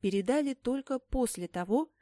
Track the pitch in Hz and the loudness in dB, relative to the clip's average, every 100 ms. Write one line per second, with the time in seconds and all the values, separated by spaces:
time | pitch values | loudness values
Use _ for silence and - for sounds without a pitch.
0 | 202 196 196 285 285 254 - 269 262 262 | 0 0 2 2 2 -2 -2 -4 -2 -6
1 | - 269 240 - 175 - 180 233 320 _ | -4 -2 0 -2 -6 -6 0 0 0 _